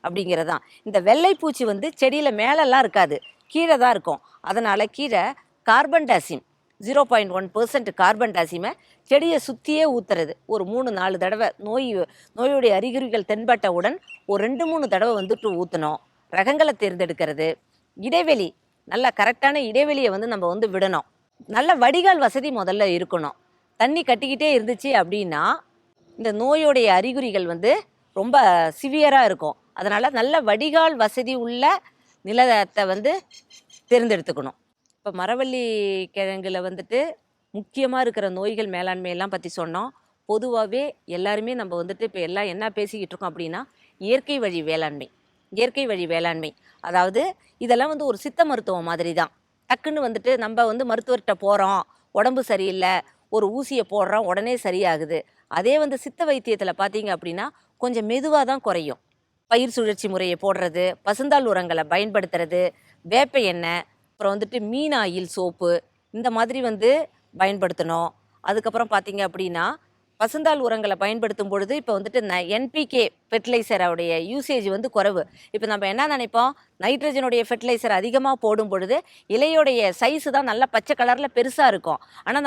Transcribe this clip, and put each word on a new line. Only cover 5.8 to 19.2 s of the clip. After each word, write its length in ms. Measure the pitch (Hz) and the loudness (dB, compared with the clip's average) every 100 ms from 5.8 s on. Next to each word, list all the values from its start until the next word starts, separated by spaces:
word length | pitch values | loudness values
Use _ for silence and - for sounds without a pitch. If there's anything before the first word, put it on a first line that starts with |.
| 302 330 254 | 6 2 4
டாசிம், 340 | 185 - 143 _ _ _ - | 0 0 -12 _ _ _ -12
ஜீரோ 200 | 202 277 269 | 0 2 4
பாயிண்ட் 240 | 233 196 185 | 2 2 -4
ஒன் 100 | 190 | -4
பர்சன்ட் 360 | 214 233 277 202 185 | -2 0 -2 -2 2
கார்பன் 320 | 185 214 233 175 | 4 4 0 0
டாசிமை 360 | 160 170 214 - _ _ - | -2 -4 -6 -8 _ _ 2
செடியை 280 | 277 339 294 - | 2 4 0 -2
சுத்தியே 400 | 240 - 302 311 | -8 -2 0 2
ஊத்துறது. 400 | 240 185 175 151 - - | 0 -2 -2 -2 -6 -6
ஒரு 100 | 214 185 | -4 -2
மூணு 240 | 240 254 | -4 -4
நாலு 260 | 190 190 175 | -2 -2 -2
தடவை 300 | 185 214 208 - 208 | -2 0 -2 -4 -6
நோய், 200 | 262 254 190 165 _ _ 226 | -4 -2 -4 -4 _ _ -2
நோயுடைய 360 | 262 277 240 196 | 0 4 4 2
அறிகுறிகள் 500 | 247 254 254 214 196 | 0 -4 -4 -4 -4
தென்பட்டவுடன் 680 | 214 233 233 196 175 202 359 - - - | -2 0 2 2 0 -2 -4 -14 -14 -4
ஒரு 80 | 202 | -2
ரெண்டு 220 | 226 262 320 | -2 -2 -2
மூணு 200 | 320 262 | -2 0
தடவை 260 | 185 233 214 | 0 2 0
வந்துட்டு 340 | 190 - 214 175 | -2 -2 -2 -4
ஊத்தணும். 380 | 175 165 151 151 _ _ - | -4 -4 -4 -6 _ _ -6
ரகங்களை 400 | 175 208 302 311 208 | -2 2 2 2 2
தேர்ந்தெடுக்கிறது, 680 | 196 180 170 160 151 147 160 - _ _ _ - | -2 -2 -4 -2 -4 -2 -2 -4 _ _ _ -10
இடைவெளி, 500 | 226 339 320 254 170 _ _ _ - | 0 2 4 2 0 _ _ _ -8
நல்ல 180 | 220 254 | 0 0
கரெக்டான 380 | - | 2